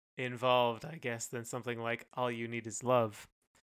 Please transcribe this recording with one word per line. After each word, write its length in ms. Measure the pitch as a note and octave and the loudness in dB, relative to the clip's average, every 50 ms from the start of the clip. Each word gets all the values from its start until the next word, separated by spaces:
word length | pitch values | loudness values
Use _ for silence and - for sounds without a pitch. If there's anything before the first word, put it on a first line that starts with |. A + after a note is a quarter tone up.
| _ _ _ | _ _ _
involved, 680 | - B2+ B2 B2 A#2 B2 B2+ B2 B2+ B2 A#2+ A#2 A2 - | -4 -4 -4 -4 0 4 6 6 6 6 4 2 0 -6
I 100 | D#3+ D#3+ | -10 -12
guess, 300 | - - B2 A#2 A2+ - | -6 -4 -4 -4 -4 -6
than 180 | - - A#2+ A2+ | -6 -8 -8 -8
something 340 | - - B2 A2+ B2 A#2+ A#2 | -6 -6 -6 -4 -4 -4 -4
like 260 | A2+ A#2 A#2 A#2 - _ - | -2 -4 -4 -4 -6 _ -4
"All 160 | - B2+ B2 | -2 0 0
you 180 | A#2+ A#2 A#2 A2+ | 0 -2 -6 -4
need 180 | A#2 A#2 A2 | -4 -6 -6
is 160 | A2 G2 - B2 | -6 -8 -6 2
love," 460 | B2 B2+ B2 A2+ G#2+ G#2 - - - _ _ _ _ _ _ _ | 4 6 6 6 4 0 -8 -18 -20 _ _ _ _ _ _ _